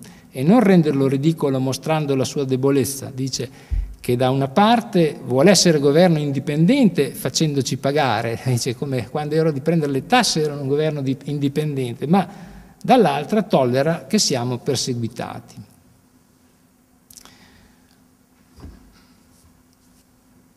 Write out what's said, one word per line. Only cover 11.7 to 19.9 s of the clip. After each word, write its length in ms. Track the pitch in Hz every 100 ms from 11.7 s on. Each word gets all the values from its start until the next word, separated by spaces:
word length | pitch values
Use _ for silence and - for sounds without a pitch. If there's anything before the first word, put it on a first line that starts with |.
| 139 123 120 139
ma 200 | 196 - - - - - -
dall'altra 600 | - 254 165 139 - 214
tollera 600 | 214 160 127 127 151 165 -
che 100 | 208
siamo 400 | - 131 123 120
perseguitati. 1120 | - 123 - 117 113 - 95 - - 123 104 _ _ _ _ _ _ _ _ _ _ _ _ _ _ - - - - _ _ _ _ _ _ _ _ _ _ _ - - _ _ _ _ _ _ _ _ _ _ _